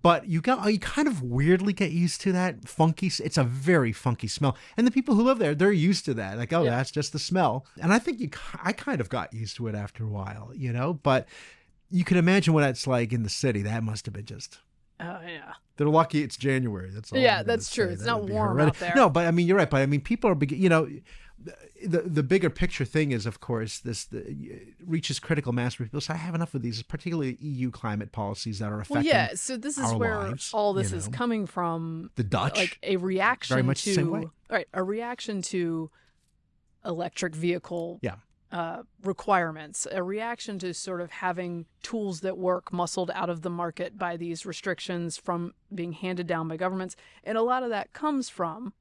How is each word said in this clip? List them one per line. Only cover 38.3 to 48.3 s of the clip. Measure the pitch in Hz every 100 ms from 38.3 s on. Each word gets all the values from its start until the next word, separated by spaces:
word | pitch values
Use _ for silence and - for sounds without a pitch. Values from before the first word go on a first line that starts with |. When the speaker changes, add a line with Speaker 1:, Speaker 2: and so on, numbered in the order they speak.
| _ _
Speaker 2:
uh, | 175 165 170 240 _
requirements, | 190 185 - 190 165 156 151 - -
a | 190
reaction | 180 208 226 233 - 202
to | 185
sort | 170 - 180
of | 175
having | - 185 175 180 175 165 _
tools | - 233 208 165
that | 190 180
work | 185 180 -
muscled | 175 175 - 180
out | 190 175
of | 170
the | 175
market | 175 175 - 180 208
by | 180 170
these | 170 165 -
restrictions | 160 196 170 - 175 170 -
from | - 175 170 _ _
being | 202 170
handed | 160 185 180 175
down | 165 160
by | 160
governments. | 185 190 185 - - -
And | - 220
a |
lot | 233 254
of | 247
that | 214 -
comes | - 302 285
from | 240